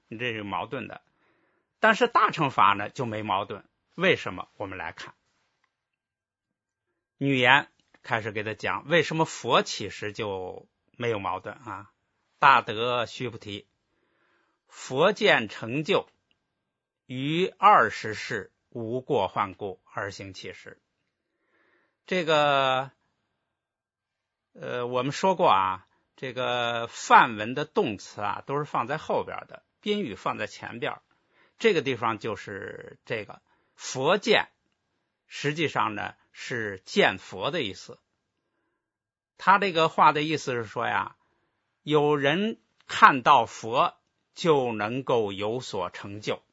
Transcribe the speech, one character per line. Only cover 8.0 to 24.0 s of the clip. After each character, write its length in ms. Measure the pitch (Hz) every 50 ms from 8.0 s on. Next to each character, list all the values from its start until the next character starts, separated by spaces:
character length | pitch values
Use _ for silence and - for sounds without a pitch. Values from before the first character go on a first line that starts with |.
开 200 | _ - 123 113
始 100 | 104 113
给 100 | 98 110
他 120 | 104 110 110
讲， 340 | - - 98 90 104 -
为 160 | 143 165 165 139
什 140 | - 160
么 80 | 160 160
佛 360 | - - - - 117 143 185
起 280 | 202 - - - 110 92
实 240 | - - 110 107 101
就 540 | - 110 104 95 95 92 92 92 95 - _ _ _ _ _ _
没 120 | - 120 117
有 100 | 113 101
矛 200 | 98 90 90 95
盾 140 | - 104 -
啊 360 | - 127 110 98 98 104 - _ _ _ _ _ _ _ _ _ _
？“大 220 | 143 139 135 120
德 440 | 113 - 107 107 117 123 123 120 113
须 240 | - - - 127 117
菩 80 | 107
提， 300 | 107 - 107 101 101 - _ _ _ _ _ _ _ _ _ _ _ _ _ _ _ _ _ _ _ _
佛 460 | _ - - - - 131 135 165 208 208
见 340 | - 220 185 156 131 113
成 360 | 101 - - - 110 123 151 151
就， 240 | - 185 123 - - _ _ _ _ _ _ _ _ _ _ _ _ _ _ _ _ _ _ _
于 400 | - 127 131 135 147 160 170 185
二 460 | - - _ 185 208 208 156 117 104
十 240 | - - - 110 107
世 360 | - - - 127 101 87 - _ _ _ _
无 320 | _ 120 113 110 120 127
过 260 | 127 - 143 110 95
患 260 | 90 - 117 101 98 90
故 260 | - 107 98 90 - _ _ -
而 160 | 117 101 101
行 240 | 95 - 101 98 95
起 200 | - - 92 92
实。” 280 | - - 104 - - _ _ _ _ _ _ _ _ _ _ _ _ _ _ _ _ _ _ _ _ _ _ _ _ _
这 180 | - 190 185 165
个， 640 | 151 156 147 147 143 139 139 135 131 131 131 135 135 - _ _ _ _ _ _ _ _ _ _ _ _ _ _ _ _ _ _ _ _ _